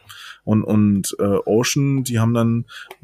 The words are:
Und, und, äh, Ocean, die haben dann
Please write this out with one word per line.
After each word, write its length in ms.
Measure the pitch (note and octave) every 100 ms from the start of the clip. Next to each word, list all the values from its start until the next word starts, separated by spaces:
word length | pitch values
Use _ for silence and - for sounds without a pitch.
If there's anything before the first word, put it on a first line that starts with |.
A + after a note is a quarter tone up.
| - - - - -
Und, 200 | G#2+ -
und, 500 | G#2+ G#2 G2+ F2+ -
äh, 180 | G2+ G2 -
Ocean, 580 | G#2+ B2 - C#3 C#3
die 160 | B2+ A#2
haben 140 | A2+
dann 320 | A#2+ A#2 A#2 B2 - - -